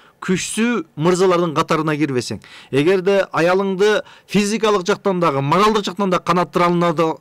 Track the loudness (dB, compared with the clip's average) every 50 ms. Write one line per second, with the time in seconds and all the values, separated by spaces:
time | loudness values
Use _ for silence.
0 | -20 -20 _ -10 -4 -4 -2 -2 -4 -6 -4 -2 0 0 0 -2 -4 _ -6 -4
1 | 0 0 2 2 2 2 2 2 0 -2 -2 -2 -2 -2 -2 -2 -2 -2 -2 -2
2 | -2 -2 -2 -2 -4 -6 -8 -12 -14 -18 -20 -20 -12 -4 -2 0 2 2 2 0
3 | 2 0 0 0 0 -2 -2 -2 0 2 2 0 0 -2 -2 0 2 2 2 0
4 | -2 -6 -16 -20 _ -4 -2 0 0 0 -2 0 0 0 0 0 0 -2 -4 -2
5 | -2 -2 -2 0 0 0 0 0 0 0 2 2 4 4 2 2 -2 -4 -4 -4
6 | -2 -2 -2 -2 0 0 0 0 0 0 0 2 2 2 2 2 2 2 2 2
7 | 0 0 -2 -4